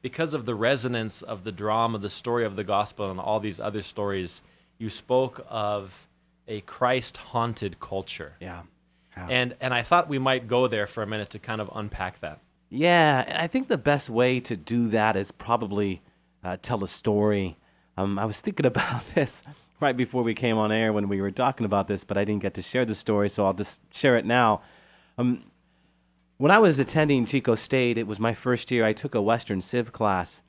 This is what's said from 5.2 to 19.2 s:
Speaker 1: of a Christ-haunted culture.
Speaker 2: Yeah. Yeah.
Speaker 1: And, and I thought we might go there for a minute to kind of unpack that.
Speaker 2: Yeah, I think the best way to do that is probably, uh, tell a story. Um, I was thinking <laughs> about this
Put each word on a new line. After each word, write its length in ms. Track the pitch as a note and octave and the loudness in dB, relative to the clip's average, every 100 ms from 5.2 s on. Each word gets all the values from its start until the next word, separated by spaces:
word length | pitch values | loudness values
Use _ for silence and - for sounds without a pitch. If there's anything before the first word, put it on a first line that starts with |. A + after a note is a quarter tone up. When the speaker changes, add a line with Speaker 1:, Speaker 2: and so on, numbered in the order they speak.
| C3 - - | 0 -6 -10
Speaker 1:
of 580 | A2 G#2 G#2 G2 - _ _ _ _ - | -4 -2 -4 -6 -18 _ _ _ _ -10
a 140 | G#2+ | -10
Christ-haunted 1160 | - - B2 B2+ - - - A#2 A#2 A2 G2+ E2 | -10 -2 2 2 -2 -12 -6 -2 -2 -2 -6 -8
culture. 520 | - F#2+ F#2+ - D2 - | -8 -6 -6 -12 -14 -14
Speaker 2:
Yeah. 220 | F2+ F2 E2+ _ _ _ _ - | -14 -14 -18 _ _ _ _ -14
Yeah. 100 | F2+ | -2
Speaker 1:
And, 260 | B2+ B2 - | 0 -2 -4
and 140 | C3 | -2
I 80 | B2 | -2
thought 240 | A#2 F3 E3 | 4 2 4
we 100 | C#3 | 0
might 280 | C3 C3 A#2 | 2 0 2
go 200 | B2 B2+ | 2 4
there 200 | A2 G2+ | 2 -2
for 160 | - | -4
a 40 | G#2 | -4
minute 240 | G#2+ G2+ | -4 -6
to 80 | G#2+ | -12
kind 200 | - A2 | -8 -6
of 100 | G#2+ - | -6 -6
unpack 460 | G2+ - F#2 - | -8 -6 -6 -6
that. 180 | D#2+ D2 _ _ _ | -12 -12 _ _ _
Speaker 2:
Yeah, 640 | B2+ E3+ F3 D3+ C3+ - - | 0 4 6 6 4 0 -4
I 80 | E3 | -2
think 200 | C4 C4 | -2 -2
the 120 | F#3+ | 0
best 320 | C#3+ C#3+ - | 2 0 0
way 280 | A2+ B2 B2+ | 2 2 2
to 140 | B2 G#2 | -2 -8
do 340 | D#2 A#2+ A#2 | -2 0 2
that 260 | G#2+ A2 G2 | 4 4 2
is 160 | G2+ | -4
probably, 720 | - - A#2 G#2+ G2+ G2+ F2 _ _ _ _ | -10 0 0 0 -2 -2 -4 _ _ _ _
uh, 140 | F2+ F#2+ | -8 -8
tell 220 | - A2 | -4 -4
a 40 | F#2+ | -4
story. 680 | - A#2 G#2 G#2 G#2 F#2 - _ _ _ - | -4 0 2 2 2 -2 -8 _ _ _ -4
Um, 220 | G2 G2+ | -2 -2
I 60 | G#2+ | -4
was 140 | G#2 | -4
thinking 240 | - F#3+ C#3 | -8 0 0
<laughs> 80 | |
about 300 | - - B2 - | 0 -2 -4 -2
this 260 | - | -2